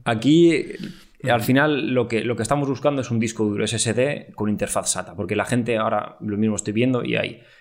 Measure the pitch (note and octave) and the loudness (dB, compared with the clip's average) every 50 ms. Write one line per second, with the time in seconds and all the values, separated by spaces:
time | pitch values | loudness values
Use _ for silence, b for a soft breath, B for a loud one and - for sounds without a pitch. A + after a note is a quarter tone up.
0 | - A#2 A#2 A2 - C3+ D#3 E3+ E3+ E3 D#3 - - - - - - - - - | -4 -4 -2 0 4 4 6 8 8 6 6 2 -2 -6 -10 -12 -12 -14 -14 -18
1 | - - _ - - B2+ A#2+ A#2 G#2 - B2+ C#3 D3 D3+ D3 C3 - - B2+ B2+ | -20 -20 _ -6 -2 0 0 2 2 2 4 4 4 2 2 0 -2 0 0 0
2 | A2+ A#2 A#2 G#2+ G#2+ A#2+ A#2+ A2 A2 - C#3+ D3 C#3+ C3+ C3 - - D3 C#3+ C3+ | 0 0 -2 -2 -2 -2 -2 -2 -2 0 0 0 0 -2 -2 0 0 0 0 0
3 | A#2 - A#2+ A2+ A2+ G#2+ - - G#2+ G#2+ G#2 G#2 G#2+ G#2 A#2 A2 - A#2 G#2 A#2+ | -2 -2 0 0 0 -2 0 0 0 0 0 0 -2 -2 -2 -2 -2 0 0 2
4 | B2+ D3 C#3+ - - - - - G#2 G#2+ G#2 G2 G2+ - - G#2 F#2+ - - F#2+ | 0 0 -2 -4 -10 -12 -8 -4 -2 -2 -2 -2 -4 -2 -2 -2 -2 -2 -4 -4
5 | F2 - E2 F#2+ G#2 A2 G#2+ G#2 G2+ - B2 B2 A2+ A#2 A#2 G#2+ A2 A2 A2 G#2 | -6 -8 -8 -8 -6 -4 -2 -2 -2 0 0 0 0 0 -2 0 0 0 -2 -2
6 | - - - - - G#2+ G2+ G2+ A2 A2 G#2+ G2+ - A2 G#2 A2 B2 C3 B2+ A#2+ | -4 -6 -10 -10 -6 -4 0 0 2 2 0 0 -4 -2 0 2 2 2 2 0
7 | A#2+ B2 A2+ A2 - - - B B B B B | 0 -2 -2 -2 -2 -4 -6 B B B B B